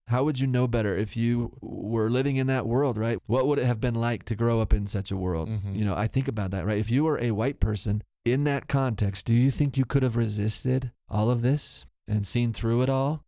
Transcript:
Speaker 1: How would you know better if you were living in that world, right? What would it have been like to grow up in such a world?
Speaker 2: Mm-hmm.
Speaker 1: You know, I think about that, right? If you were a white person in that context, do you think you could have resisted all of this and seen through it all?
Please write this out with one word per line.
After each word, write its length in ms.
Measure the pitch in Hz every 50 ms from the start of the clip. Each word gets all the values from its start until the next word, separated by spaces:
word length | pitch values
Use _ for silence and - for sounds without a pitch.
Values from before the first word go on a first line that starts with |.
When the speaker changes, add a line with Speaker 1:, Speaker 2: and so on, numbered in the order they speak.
| _
Speaker 1:
How 160 | - 120 123 139
would 140 | 156 147 127
you 80 | 131
know 220 | 135 123 123 127 120
better 260 | 113 117 107 104 95
if 220 | 90 110 110 -
you 400 | 113 117 117 120 120 120 - - - -
were 480 | - 98 95 - 104 117 113 110 113
living 260 | 120 127 135 143 135
in 100 | 135 131 131
that 180 | 135 131 101
world, 320 | 113 117 131 147 139 110 107
right? 200 | 110 117 120 95 -
What 220 | - 113 131 131
would 120 | 143 147 139
it 60 | 127
have 160 | 123 120 110
been 140 | 117 123 117
like 300 | 117 117 117 120 - -
to 80 | - 113
grow 240 | 101 117 117 117 113
up 140 | 110 110 -
in 120 | 104 104
such 240 | 101 - 101 95 -
a 60 | 98
world? 320 | 95 92 92 87 82 80 104
Speaker 2:
Mm-hmm. 260 | 110 104 95 98 98
Speaker 1:
You 80 | 107 107
know, 100 | 101 92
I 100 | 76 107 113
think 200 | - 135 135 135
about 220 | 113 104 98 92
that, 160 | 95 98 80
right? 100 | 101 107 104
If 120 | 107 110
you 140 | 120 135 156
were 140 | 160 147 -
a 120 | 123 120
white 280 | 110 101 117 139 143 -
person 440 | - 110 107 101 - 107 101 107 - - _ _ _
in 220 | 117 123 139 143
that 240 | 147 139 139 - -
context, 560 | - 139 135 127 113 - 104 98 98 - -
do 80 | 117 117
you 180 | 120 123 135
think 280 | 131 - 147 143 - 131
you 80 | 131
could 160 | - - 139 131
have 120 | 127 113
resisted 800 | 120 117 107 104 104 101 110 - - - 127 127 131 127 120 - _ _ -
all 220 | 117 107 110 117
of 100 | 123 117
this 460 | 117 123 143 147 - - - - - - _ _ _
and 200 | - 107 107 101
seen 260 | - - 120 120 117 110
through 300 | - - 113 117 120 127
it 80 | 131
all? 340 | 135 131 135 143 156 151 -